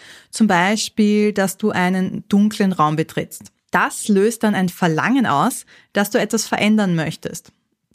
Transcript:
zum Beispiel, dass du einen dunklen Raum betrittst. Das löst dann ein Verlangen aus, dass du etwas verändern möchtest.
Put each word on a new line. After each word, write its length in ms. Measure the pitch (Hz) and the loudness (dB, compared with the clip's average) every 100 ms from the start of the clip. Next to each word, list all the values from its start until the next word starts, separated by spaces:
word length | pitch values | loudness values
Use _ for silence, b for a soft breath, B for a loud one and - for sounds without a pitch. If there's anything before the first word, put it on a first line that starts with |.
| B B B | B B B
zum 160 | - 208 | 0 2
Beispiel, 880 | 175 185 220 - - 208 208 208 | 2 2 0 -4 0 2 2 0
dass 240 | 208 190 - | 0 -2 -2
du 140 | 214 | -4
einen 540 | - 180 185 190 - - | 0 0 0 -2 -6 0
dunklen 440 | 202 208 214 196 | 2 2 2 0
Raum 220 | 175 151 156 | 2 0 0
betrittst. 560 | 160 - 165 - - _ _ | -4 -4 -8 -12 -20 _ _
Das 380 | 180 247 - - | -2 -2 -4 0
löst 360 | 196 214 233 | 2 2 0
dann 100 | 220 | 0
ein 140 | 190 180 | 0 -2
Verlangen 580 | - 175 156 175 269 220 | 0 0 0 0 2 2
aus, 400 | 139 208 - - b b | 0 0 -4 -14 b b
dass 180 | 202 202 | -2 0
du 80 | 240 | 0
etwas 280 | 214 220 - | 0 -2 -2
verändern 480 | - 208 214 196 | 0 2 2 2
möchtest. 580 | 165 156 - - - - _ _ _ _ | 0 -4 -8 -12 -14 -18 _ _ _ _